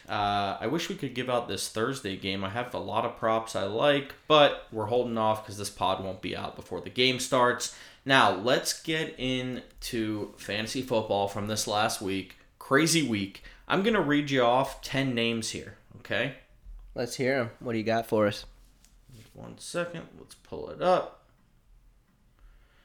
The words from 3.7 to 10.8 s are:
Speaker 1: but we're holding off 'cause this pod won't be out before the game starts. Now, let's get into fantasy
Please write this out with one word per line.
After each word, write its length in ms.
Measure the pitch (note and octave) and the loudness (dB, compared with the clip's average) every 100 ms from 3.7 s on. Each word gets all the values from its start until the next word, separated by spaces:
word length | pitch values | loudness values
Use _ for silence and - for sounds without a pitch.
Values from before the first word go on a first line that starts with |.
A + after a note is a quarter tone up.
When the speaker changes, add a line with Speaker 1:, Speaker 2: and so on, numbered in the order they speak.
| A2 D3 C#3+ C#3 - - | 2 2 2 -2 -12 4
Speaker 1:
but 400 | D3+ C#3+ - - | 6 8 4 -6
we're 140 | A2 G#2+ | -6 0
holding 300 | A#2+ A#2+ A2+ | 0 0 2
off 300 | A2 A2 - | 2 0 -4
'cause 120 | G2+ | -10
this 120 | G2+ | -10
pod 320 | - F#2 F#2+ | -2 0 0
won't 180 | F#2+ F#2+ | -4 -8
be 140 | F#2 F#2+ | -6 -6
out 200 | G2+ - | -8 -10
before 240 | - F2 | -10 -8
the 100 | F#2 | -6
game 300 | A#2+ B2+ B2 | 2 4 4
starts. 560 | - C3 B2 A#2 - - - - | 2 4 4 4 -4 -8 -20 -12
Now, 300 | C3+ C3+ G#2+ | 4 6 8
let's 480 | F#2 A2+ D#3 - - | 4 2 2 2 -4
get 320 | - D#3+ D#3+ - | -4 -4 -4 -4
into 1160 | B2+ B2+ B2+ B2 - - - A#2 A2 G#2 G2 - | -4 -2 -4 -8 -12 -14 -6 -4 -2 -4 -6 -10
fantasy 440 | - G2+ A2 - | -6 -4 -4 -6